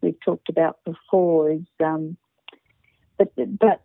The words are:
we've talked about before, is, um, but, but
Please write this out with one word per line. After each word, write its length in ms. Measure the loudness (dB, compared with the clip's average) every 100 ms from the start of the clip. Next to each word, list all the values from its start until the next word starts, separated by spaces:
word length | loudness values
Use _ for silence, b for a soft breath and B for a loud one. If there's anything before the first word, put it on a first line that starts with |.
we've 180 | -4 -2
talked 240 | -4 -4 -4
about 300 | -2 -2 -4
before, 680 | -12 -12 _ 0 2 2 2
is, 160 | -2 -6 -4
um, 320 | -4 -2 -6 -12 _ _ -20 -20 _ _ _ _ _ -2
but, 100 | -2 -2 -6 2
but 240 | 2 2